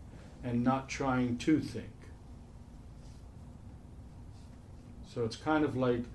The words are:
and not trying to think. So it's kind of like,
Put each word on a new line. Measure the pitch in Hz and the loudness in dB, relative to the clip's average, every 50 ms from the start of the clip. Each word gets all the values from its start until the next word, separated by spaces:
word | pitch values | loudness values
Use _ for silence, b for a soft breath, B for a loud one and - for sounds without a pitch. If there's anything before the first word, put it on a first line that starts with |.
| - B B B B B B B B | -12 B B B B B B B B
and | 127 120 120 120 | 0 2 4 6
not | 127 131 135 131 - | 6 6 6 4 0
trying | - - 139 135 127 127 127 120 117 - | -2 2 4 4 6 6 6 4 2 2
to | - - 156 135 | 6 6 6 6
think. | 117 - - 104 - - - - - - - - - - - - - - - - - - - - - - - - - - - - - - - - - - - - - - - - - - - - - - - - - - - - - - - - - - - - - - - - - - - | 6 2 -4 -6 -6 -8 -10 -14 -14 -14 -14 -14 -14 -14 -14 -14 -14 -14 -14 -16 -14 -14 -14 -14 -14 -14 -14 -14 -14 -14 -14 -14 -14 -14 -14 -14 -14 -14 -14 -14 -14 -14 -14 -14 -14 -14 -14 -14 -14 -14 -14 -14 -14 -14 -14 -14 -14 -16 -16 -16 -16 -16 -14 -14 -14 -14 -14 -12 -12 -6 -2
So | 123 117 | 0 0
it's | 110 - | 0 0
kind | - - 151 156 151 151 | 0 2 4 6 6 6
of | 135 - | 4 4
like, | 127 127 123 123 120 120 - | 4 6 6 6 4 2 -2